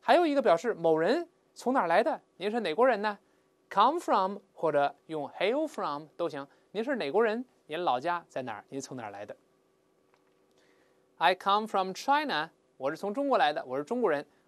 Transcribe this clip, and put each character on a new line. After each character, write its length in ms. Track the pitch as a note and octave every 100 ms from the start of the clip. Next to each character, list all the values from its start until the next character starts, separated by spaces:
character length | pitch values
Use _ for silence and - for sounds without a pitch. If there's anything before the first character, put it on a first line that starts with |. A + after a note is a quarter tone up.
还 140 | - D#4
有 120 | E4
一 60 |
个 80 | C#4
表 160 | A3+ E3+
示 160 | A#3+
某 240 | E3 E3 D#3+
人 300 | F3 D#4+ E4 _ _
从 200 | - A#3+
哪 80 | C4
儿 60 | F3
来 160 | F3+
的？ 160 | D4+ A3 _ -
您 160 | G3+
是 80 | A#3
哪 140 | F#3
国 120 | D#3 C4
人 160 | G#3
呢？ 160 | G#3+ G3+ _ _ _ _ -
Come 300 | F#3+ A#3+ E4+
from 400 | E4 A3+ F#3+ G3+ _
或 180 | - D#3+
者 220 | C#3+ C#3 - -
用 220 | D#3 C3
hail 360 | - F#3+ C#4 D4+
from 420 | - E3+ D3 D#3 -
都 100 | E3
行。 180 | C#3 C#3 _ _
您 120 | G3+
是 140 | B3 A#3+
哪 120 | C#3+
国 140 | F#3
人？ 220 | A3+ A#3 - _ -
您 140 | D#3+
老 160 | E3+ B2+
家 280 | E3 F3 -
在 140 | C3+
哪 140 | B2 G#2
儿？ 100 | -
您 140 | C#3
从 160 | - B2+
哪 80 | G#2+
儿 60 |
来 140 | G2+ G#2
的？ 80 | - _ _ _ _ _ _ _ _ _ _ _ _ _ _ _ _ _ -
I 180 | E3+ F#3
come 320 | G3 G#3 A3
from 240 | G3 F#3+
China， 580 | F#3 - C#4+ C#4+ D3+ E3 _ _ -
我 120 | C3+
是 60 | D#3
从 180 | G3+
中 140 | A3 C#4+
国 100 | A3
来 140 | D3+
的， 120 | D#3 C3+
我 120 | C3
是 60 |
中 180 | D3 B3
国 80 | G#3
人。 160 | D3 - _